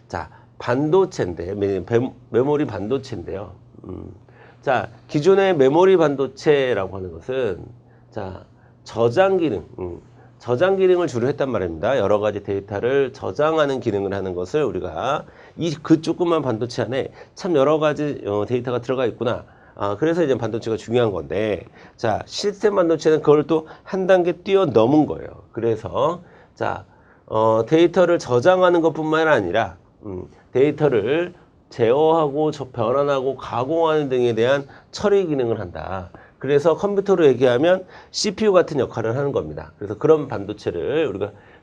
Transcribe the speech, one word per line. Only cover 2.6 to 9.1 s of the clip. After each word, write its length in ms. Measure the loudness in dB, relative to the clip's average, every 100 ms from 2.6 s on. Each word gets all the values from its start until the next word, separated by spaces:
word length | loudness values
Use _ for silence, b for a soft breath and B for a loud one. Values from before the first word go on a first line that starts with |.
| -2
반도체인데요. 880 | -6 -6 -6 -6 -12 -10 -10 -12 -18 -20 -20 -16
음. 280 | -14 -16 -20 -20 B B -8
자, 280 | -2 -2 -2 -10 -6
기존의 500 | 0 4 4 4 4
메모리 400 | 4 6 6 6
반도체라고 1000 | 4 0 -4 -2 2 2 2 0 -4 -6
하는 160 | -10
것은, 540 | -10 -6 -4 -2 -4 -10 -20 b b _
자, 340 | -12 -10 -12 -18 b b _
저장 540 | -10 0 2